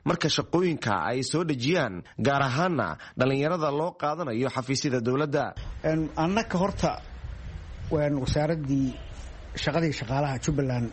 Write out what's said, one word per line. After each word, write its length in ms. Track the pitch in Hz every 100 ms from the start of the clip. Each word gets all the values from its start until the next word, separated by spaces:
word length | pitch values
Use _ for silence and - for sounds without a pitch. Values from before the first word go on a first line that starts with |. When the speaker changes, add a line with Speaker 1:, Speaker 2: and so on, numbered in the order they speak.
Speaker 1:
marka 240 | - 170 156
shaqooyinka 640 | - 104 170 185 147 - 98 80
ay 120 | 127
soo 200 | 127 151
dhejiyaan, 520 | 175 135 123 175 123 90 - -
gaar 200 | 113 139
ahaana 460 | 135 127 185 151 92 76 - -
dhalinyarada 520 | 127 135 147 175 151
loo 200 | 143 170 175
qaadanayo 500 | 147 156 156 113 127
xafiisyada 520 | 135 123 135 147 123
dowladda. 440 | 113 131 151 143 117 - - -
Speaker 2:
Een, 200 | 156 160 156
annaka 440 | - 165 202 220 175
horta, 340 | 196 - 160 - - - - - - - - - -
waan 260 | 156 147 143
wasaaraddii 680 | 127 151 151 165 139 139 131 123 - - - - - -
shaqada 280 | - 151 165
iyo 100 | 127
shaqaalaha 360 | 110 135 143 127
Jubbaland 480 | 143 147 135 123 117